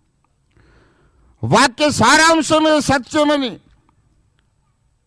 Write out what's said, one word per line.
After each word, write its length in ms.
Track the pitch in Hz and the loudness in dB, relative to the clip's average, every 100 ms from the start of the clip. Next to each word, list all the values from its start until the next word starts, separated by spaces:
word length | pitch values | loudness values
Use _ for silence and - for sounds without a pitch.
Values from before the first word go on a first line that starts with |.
| _ _ _ _ _ _ _ _ _ _ _ _ _ _ | _ _ _ _ _ _ _ _ _ _ _ _ _ _
వాక్య 460 | 113 190 277 226 302 | -2 0 0 0 -4
సారాంశమే 880 | 196 226 302 320 320 - 311 311 302 | 0 2 4 2 2 0 0 2 0
సత్యమని 800 | - 269 233 302 294 294 254 151 _ _ _ _ _ _ _ _ _ _ _ _ _ _ | 0 -4 -4 -2 0 -2 -4 -12 _ _ _ _ _ _ _ _ _ _ _ _ _ _